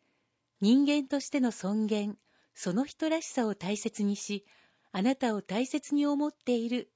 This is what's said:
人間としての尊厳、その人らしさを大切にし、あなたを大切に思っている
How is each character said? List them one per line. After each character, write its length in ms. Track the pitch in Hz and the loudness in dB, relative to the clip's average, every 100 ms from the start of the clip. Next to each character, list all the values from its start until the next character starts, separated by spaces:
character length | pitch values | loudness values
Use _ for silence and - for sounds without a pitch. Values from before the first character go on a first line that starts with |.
| _ _ _ _ _ - | _ _ _ _ _ 0
人 260 | 196 262 285 | 4 6 4
間 220 | 294 269 | 2 0
と 120 | 285 | -4
し 100 | - | -2
て 100 | 285 | 0
の 100 | 247 | 0
尊 360 | - 185 214 214 | 0 -2 0 0
厳、 320 | 214 208 - _ _ _ | 0 -2 -8 _ _ _
そ 180 | - 190 | -8 -2
の 120 | 185 | -2
人 240 | 277 - 320 | -2 -2 -2
ら 120 | 320 | -2
し 60 | - | -2
さ 200 | - 220 | -2 -2
を 80 | |
大 220 | 196 180 208 | -2 -4 -4
切 260 | 226 - | -4 -2
に 120 | 202 202 | -2 -2
し、 280 | - 202 - _ _ _ _ | -4 -8 -8 _ _ _ _
あ 100 | 190 | 0
な 140 | 220 269 | 0 2
た 180 | 247 | 0
を 80 | 208 | -2
大 240 | - 202 262 | -2 -2 -2
切 280 | 294 - | -2 0
に 120 | 285 285 | 0 2
思 220 | 285 294 | 2 -2
っ 40 | |
て 240 | - - 240 | -4 -2 0
い 120 | 233 | 0
る 220 | 247 - | -2 -4